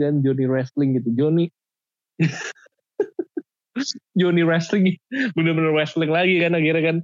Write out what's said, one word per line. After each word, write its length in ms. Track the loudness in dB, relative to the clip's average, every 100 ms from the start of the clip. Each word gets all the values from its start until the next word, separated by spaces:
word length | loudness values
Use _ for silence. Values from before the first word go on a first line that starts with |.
kan, 240 | 0 0 0
Johnny 240 | 0 0
Wrestling 480 | 0 -2 -2 0 0
gitu. 160 | -2
Johnny, 400 | 0 2 2 0 _ _ _ _ _ _ -4
<laughs> 400 | -2 -2 -14 -16 -20 _ _ -6 -6 -6 -10 -10 -14 _ _ -8 -8 -10 _ 0
Johnny 240 | 2 2
Wrestling, 560 | 2 0 0 2 2 0 _ -6 -4 0
bener-bener 320 | 0 0 0
wrestling 400 | 0 0 -2 0
lagi 320 | 0 2 2
kan 80 | 2
akhirnya 320 | 2 2 2
kan. 140 | 0 -2